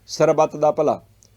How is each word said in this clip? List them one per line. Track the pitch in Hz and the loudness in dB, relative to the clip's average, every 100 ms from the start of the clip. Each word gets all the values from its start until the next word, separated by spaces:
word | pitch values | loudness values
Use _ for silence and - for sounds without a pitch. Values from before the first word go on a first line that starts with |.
| - | -16
ਸਰਬੱਤ | - 156 151 151 156 | 0 2 2 0 0
ਦਾ | 151 | 0
ਭਲਾ", | 156 147 101 - _ _ | 0 -2 -4 -8 _ _